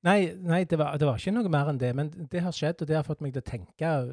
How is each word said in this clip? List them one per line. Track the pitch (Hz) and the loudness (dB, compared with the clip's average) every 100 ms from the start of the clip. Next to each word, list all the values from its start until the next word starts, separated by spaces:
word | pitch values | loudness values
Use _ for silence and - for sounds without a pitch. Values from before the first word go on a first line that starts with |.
Nei, | 196 202 175 180 | 6 4 2 -2
nei, | 180 170 | 0 0
det | 180 160 | 2 0
var, | 147 147 | 0 2
det | 147 | 2
var | 113 | 2
ikke | - | 0
noe | 220 208 | 0 2
mer | 147 143 | 2 2
enn | 139 | 0
det, | 123 | 0
men | 127 151 180 151 | 0 -4 -6 -6
det | 175 | -2
har | 180 | -2
skjedd, | - 151 170 | -2 -2 -2
og | 156 | 0
det | 156 | 0
har | 147 | 0
fått | 151 | -4
meg | 147 | -4
til | 131 | -6
å | - | -6
tenke, | 120 90 _ 160 151 123 | -10 -10 _ 0 0 -2